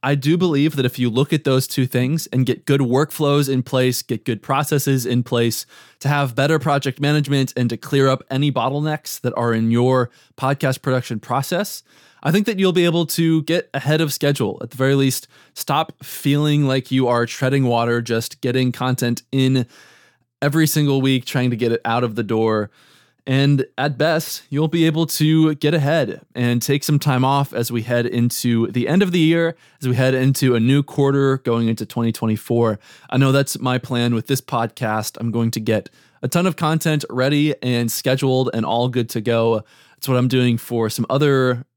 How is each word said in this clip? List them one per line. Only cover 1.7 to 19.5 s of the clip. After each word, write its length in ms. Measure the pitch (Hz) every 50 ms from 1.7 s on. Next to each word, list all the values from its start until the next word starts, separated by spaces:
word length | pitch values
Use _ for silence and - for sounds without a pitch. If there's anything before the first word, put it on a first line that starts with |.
| - - 135
things 400 | 123 - 123 123 127 151 160 -
and 180 | - - 127 131
get 220 | 127 123 - _
good 140 | - 139 139
workflows 680 | 139 120 120 131 151 151 - - 156 143 143 147 147 135
in 140 | 135 127 127
place, 400 | - - 131 127 127 123 - -
get 240 | _ 123 107 _
good 160 | - 117 104 -
processes 640 | - 139 135 147 - - 143 139 139 135 131 117
in 160 | - 120 123 123
place 420 | - - 120 117 117 107 - - _ - - - - _ _
to 80 | - 139
have 260 | 147 147 143 131 117
better 240 | 123 135 147 160 156
project 420 | 131 147 147 143 135 139 123 -
management 540 | 143 143 147 151 143 131 143 139 135 123 -
and 140 | - 123 120
to 80 | 117 113
clear 300 | - - - 139 135 135
up 140 | 131 131 - _
any 220 | 131 131 143 147 127
bottlenecks 680 | 127 135 131 135 143 151 156 151 151 _ - - -
that 120 | - 123 -
are 200 | - 120 117 117
in 160 | 113 113 113
your 400 | 113 120 120 127 131 131 123 117 _ _ _ _ _
podcast 460 | - - 131 143 143 - 139 131 - -
production 380 | - 127 127 120 - 123 110
process, 600 | - - 123 123 - - - 170 170 - - - - _ _ - _ _ _ _ -
I 100 | - 160
think 120 | 202 208
that 120 | 233 226 190
you'll 140 | 190 185 175
be 120 | 180 175
able 220 | 170 160 170 170
to 360 | 156 - - 170 160 160 160 147
get 260 | - 165 175 - _ _
ahead 300 | 139 - - 151 156 165
of 100 | 147 135
schedule. 460 | - - 143 143 - 123 98 - - -
At 100 | 117 -
the 40 |
very 180 | 127 131 135 139
least, 320 | 139 135 135 123 - - _ _ - - _ _
stop 500 | - - - 147 147 160 - - _ -
feeling 640 | - - - - 143 143 147 151 151 147 147 147
like 240 | 135 131 135 123 -
you 180 | 131 131 131 120
are 160 | 120 117 120
treading 400 | 113 - - - 131 135 143 135
water, 380 | 123 120 117 117 117 117 120 117
just 400 | 117 117 113 113 - - _ -
getting 300 | 127 120 131 131 127 120
content 500 | - 127 127 127 127 - 120 120 - - _ -
in 320 | 135 131 131